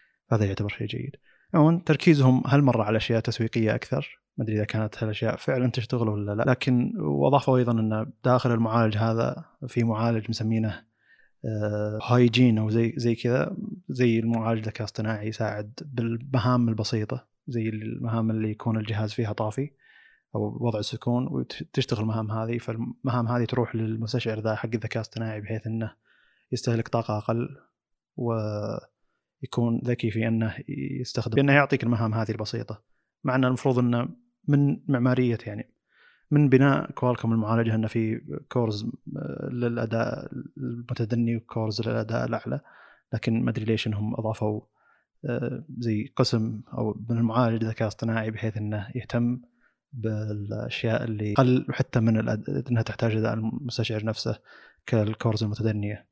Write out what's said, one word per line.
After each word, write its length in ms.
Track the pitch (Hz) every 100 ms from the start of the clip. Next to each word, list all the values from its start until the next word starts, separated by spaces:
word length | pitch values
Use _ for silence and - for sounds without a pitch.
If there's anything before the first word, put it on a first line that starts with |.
| _ _ _
هذا 140 | 107
يعتبر 240 | 101 95 104
شيء 180 | - 107
جيد. 300 | 120 127 - _ _ _
عمومًا 280 | 170 156 170 -
تركيزهم 560 | 151 175 147 131 127 -
هالمرة 360 | 143 139 117
على 140 | 104 110
أشياء 240 | - 113
تسويقية 540 | 117 113 113 117 107
أكثر، 440 | 113 - 120 - - _ -
ما 80 |
أدري 120 | 110 107
إذا 80 |
كانت 380 | 104 110 107 -
هالأشياء 340 | 110 104 113 -
فعلًا 340 | - 131 123
تشتغل 380 | 120 107 123 110
ولا 260 | 104 101
لا. 160 | 104 123
لكن 420 | 127 - 123 - 214
وأضافوا 600 | 151 143 143 139 135 127
أيضًا 140 | 120
أن 400 | 113 110 110 113 -
داخل 280 | 127 123 127
المعالج 440 | 113 113 117 110 104
هذا 480 | 113 113 123 - - _ 127
في 180 | 123
معالج 440 | 113 110 117 113 104
مسمينه، 560 | 110 110 110 110 95 - _ _ _ _ _
آه، 540 | 117 107 107 104 104 107
هايجين 560 | - 123 120 123 123 107
أو 120 | 107
زي، 240 | 113 117 -
زي 180 | 117
كذا، 420 | 117 120 131 - 190 - - -
زي 300 | 131 123 113
المعالج 480 | 113 117 113 113 107
ذكاء 180 | -
اصطناعي 440 | 107 - 110 107 107
يساعد 520 | - 107 110 107 -
بالمهام 840 | 156 123 117 117 135 131 123 123 117
البسيطة، 580 | 110 104 113 107 120 - _ -
زي 220 | 117 110
المهام 640 | 107 110 113 120 113 110
اللي 200 | 110 110
يكون 280 | 104 117 110
الجهاز 340 | 107 104 107
فيها 200 | - 107
طافي 380 | 107 107 131 143 - _ - _ _ _
أو 240 | 110 104 120
وضع 180 | 120 107
السكون 480 | 104 117 120 123 131
وتشتغل 760 | 135 127 - 165 - - 107
المهام 300 | 110 110 107
هذه. 280 | 110 113 120
فالمهام 720 | - 113 165 - 135 120 117
هذه 160 | 123
تروح 320 | 117 123 113 110
للمستشعر 640 | 110 113 110 123 113 110
ذا 140 | 110
حق 160 | 107 113
الذكاء 220 | 113 110 113
الاصطناعي 440 | 110 117 113 107
بحيث 260 | 104 113 110
إنه 260 | 113 110 - _ _ _ _ _
يستهلك 360 | 123 - 117 -
طاقة 300 | 117 113 107
أقل 300 | - 117 123 131 _ _ _ _ _ -
ويكون 1600 | 120 113 107 104 104 - - _ _ _ _ _ - - 117 117
ذكي 260 | 123 117 113
في 180 | 110 113
إنه 260 | 113 110 - - 139 135 135
يستخدم، 340 | 123 - 113
بإنه 180 | 120 139
يعطيك 320 | 143 139 139
المهام 300 | 117 113 113
هذه 160 | 110 110
البسيطة. 520 | 107 107 117 110 107 _ _ _ _
مع 100 | -
إنه 120 | 131 127
المفروض 320 | 127 139 123
إنه 300 | 123 120 123 - _ _ -
من 320 | 143 143 - -
معمارية، 500 | 131 127 127 123 113 107
يعني 280 | 104 - _ _ _ _ _ _
من 180 | 147 143
بناء 420 | 131 139 135 -
كوالكوم 420 | - 123 117 117
المعالجة 420 | 113 107 113 113
إنه 120 | 110 110
في 340 | 120 110 113 - 143 -
كورز، 360 | 127 110 104 110 - - -
آه، 320 | 147 - 139
للأداء 800 | 123 120 117 117 113 117 117 - 127 - 147
المتدني 800 | 127 120 120 123 110 117 117 113
وكورز 520 | - 117 110 104 113
للأداء 360 | 113 110 120
الأعلى، 360 | 120 117 120 139 - - - _ _
لكن 320 | 113 120 113
ما 60 | 123
أدري 140 | 110
ليش 220 | 107 110 110
إنهم 280 | 101 107
أضافوا، 460 | 120 110 110 107 107 - _ _ _ _ _
آه، 400 | 143 120 120 127 - 127
زي 340 | 117 107 139 -
قسم 440 | 123 117 110 107 - 123
أو 220 | 110 104 113
من 80 | 117
المعالج 460 | 117 117 117 113
ذكاء 240 | 113 110 110
اصطناعي 420 | - 117 113 110
بحيث 260 | 110 110 104
إنه 320 | 104 104 101
يهتم 460 | 120 - 120 120 123 - _ _ _ _
بالأشياء 1120 | 127 110 107 107 104 101 107 117 - 117 113
اللي 280 | 117 107 104
أقل 340 | 104 127 127 -
حتى 300 | - - 123
من 200 | 113 110
الأد-، 480 | 113 110 - 139 127
إنها 120 | 117
تحتاج 340 | 110 - 117 110
أداء 180 | 110
المستشعر 680 | 113 110 123 131 - 113 107
نفسه 340 | 107 107 117 113 _ - - _ -
كالكورز 580 | 113 107 110 117 107
المتدنية 640 | 110 104 110 107 101 104 -